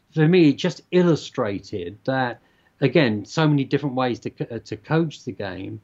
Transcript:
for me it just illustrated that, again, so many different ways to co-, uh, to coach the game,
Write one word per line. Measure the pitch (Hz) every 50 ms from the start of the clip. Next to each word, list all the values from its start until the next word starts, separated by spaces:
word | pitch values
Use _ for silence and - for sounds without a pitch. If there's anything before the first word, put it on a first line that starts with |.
| _ _ -
for | 160 156
me | 160 185 180 165 143
it | 135
just | - - 175 - - - _
illustrated | 180 180 175 175 151 135 - - - 135 120 101 101 92 - - 107 98 87 87 101 - _
that, | 131 131 135 127 120 113 - _ _ _ _ _ _ _ -
again, | 143 131 - 170 143 117 107 104 98
so | - - 160 160
many | 151 147 139 135
different | 113 143 135 151 139 123
ways | 131 127 123 113 107
to | - 127
co-, | - - - - 117
uh, | 110 -
to | - 107
coach | 104 - - 151 165 170 151 - - -
the | 131
game, | - - 101 95 90 90 98 101 107 110